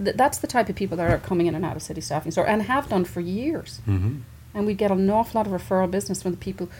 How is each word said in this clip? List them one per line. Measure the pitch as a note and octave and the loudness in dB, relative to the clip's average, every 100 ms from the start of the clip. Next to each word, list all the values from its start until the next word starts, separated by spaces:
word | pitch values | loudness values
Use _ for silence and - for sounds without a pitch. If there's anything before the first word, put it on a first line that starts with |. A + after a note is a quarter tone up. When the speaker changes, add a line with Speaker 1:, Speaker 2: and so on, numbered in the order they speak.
Speaker 1:
th-, | G3 G#3+ | -2 4
that's | C#4 - | 4 2
the | - | 0
type | B3+ G3+ | 0 0
of | F#3+ | -2
people | G3 E3+ | -2 0
that | E3+ | 2
are | D#3+ | 2
coming | - F3+ E3+ | 2 2 2
in | |
and | D#3 | 2
out | E3+ D#3 | -2 -4
of | |
City | - D#3 | -8 -8
Staffing | - D3+ D#3+ | -4 -4 0
Store | E3+ - | 2 4
and | G#3+ | 2
have | G#3 C4 C4+ | 2 0 2
done | G3 | 0
for | F3 F3+ | 0 -2
years. | F3 G3 C#4 C#4+ - - G#2+ | -4 -2 -2 -4 -6 -6 -2
Speaker 2:
Mm-hmm. | G2 G2+ C#3+ - - - | 0 0 -2 -10 -18 -10
Speaker 1:
And | G#3 G#3 | -2 -2
we | |
get | G3 G#3 | 2 2
an | F#3+ G3 | 4 4
awful | G#3+ A#3 A3+ | 4 2 0
lot | G#3 | 0
of | F#3 | -2
referral | - F#3+ F#3 | 0 2 2
business | F#3 G3 F#3 | 0 -2 -4
from | F#3 | -4
the | F3+ | -4
people | - F#3+ F3 | -6 -6 -8